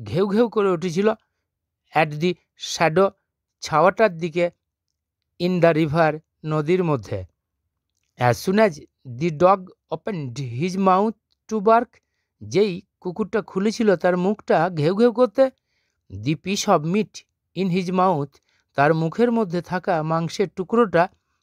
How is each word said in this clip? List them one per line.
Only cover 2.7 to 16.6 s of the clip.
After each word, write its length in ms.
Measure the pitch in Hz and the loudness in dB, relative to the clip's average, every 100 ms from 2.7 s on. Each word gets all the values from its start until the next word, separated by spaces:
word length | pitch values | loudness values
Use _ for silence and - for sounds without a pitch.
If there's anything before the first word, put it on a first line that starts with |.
| - | -2
shadow, 340 | 165 160 196 - _ _ _ _ | 0 2 0 -2 _ _ _ _
ছাওয়াটার 560 | - 156 175 196 220 165 | -4 2 2 4 0 0
দিকে, 340 | 170 165 175 - _ _ _ _ _ _ _ - | -6 -2 -4 -4 _ _ _ _ _ _ _ -6
in 200 | 175 185 | -2 2
the 220 | 165 156 | 4 4
river, 360 | 160 160 156 151 _ _ 156 | 0 2 0 -2 _ _ -6
নদীর 380 | 156 151 180 | -4 0 0
মধ্যে। 420 | 170 143 104 101 90 _ _ _ _ _ _ _ _ - | 0 -2 -4 -10 -12 _ _ _ _ _ _ _ _ -2
As 160 | 123 120 - | 0 0 0
soon 240 | 196 220 | 2 2
as 100 | 147 - _ 135 | 0 -20 _ -16
the 220 | 120 170 | -6 -4
dog 360 | 147 180 196 180 - - | 2 4 4 -2 -20 -12
opened 440 | 160 - 190 135 117 | -10 -8 -8 -8 -8
his 420 | 131 117 180 185 | -8 -4 -4 0
mouth 360 | 190 185 214 - _ _ - | 2 4 2 -4 _ _ -8
to 80 | 220 | -2
bark, 280 | 202 226 247 _ _ _ _ - | 2 2 2 _ _ _ _ -20
যেই 400 | 104 143 214 170 - _ | -4 -2 0 -2 -12 _
কুকুরটা 420 | 180 170 202 220 | -10 -8 -4 -4
খুলেছিল 540 | - 190 208 208 220 175 | -4 -2 -2 0 2 2
তার 220 | 180 180 | 2 0
মুখটা 520 | 180 214 - 196 170 | 0 -2 0 0 0
ঘেউ 260 | 165 147 196 | 0 0 2
ঘেউ 160 | 240 | 2
করতে, 400 | 220 247 - 269 - _ _ _ _ - | 2 0 2 0 -2 _ _ _ _ -18
the 220 | 92 113 160 | -10 -6 -4
piece 420 | 185 202 | -4 -4